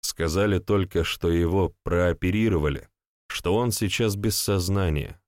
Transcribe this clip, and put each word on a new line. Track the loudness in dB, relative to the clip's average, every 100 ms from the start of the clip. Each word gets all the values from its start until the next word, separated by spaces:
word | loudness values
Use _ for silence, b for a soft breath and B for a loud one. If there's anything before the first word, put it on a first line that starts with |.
Сказали | -10 -4 -2 0 2 0
только, | 2 0 2 0 -2
что | -2 0
его | 2 2 2 0 -2
прооперировали, | -4 0 0 0 0 2 2 2 0 -4 -10 _ _ _ _
что | -8 0 0
он | 0
сейчас | 0 -2 0 -2 0
без | -2 -2
сознания. | 0 0 0 0 0 0 -4 -12